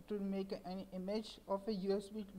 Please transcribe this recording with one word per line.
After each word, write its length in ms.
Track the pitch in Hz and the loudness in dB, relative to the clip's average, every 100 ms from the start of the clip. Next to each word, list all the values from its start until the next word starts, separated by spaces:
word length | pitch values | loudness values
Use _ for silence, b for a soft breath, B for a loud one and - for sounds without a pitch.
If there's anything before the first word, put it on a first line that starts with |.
| - | -2
to 100 | 208 | 0
make 320 | 196 196 196 | 2 2 0
an 340 | - 180 190 190 | -2 -4 -4 -4
image 440 | 185 185 214 214 - - | -4 0 0 -2 -6 0
of 120 | 196 214 | 0 2
a 60 | |
U 240 | 202 196 196 | 2 4 2
S 80 | 202 | 2
B 100 | 214 196 | -6 -6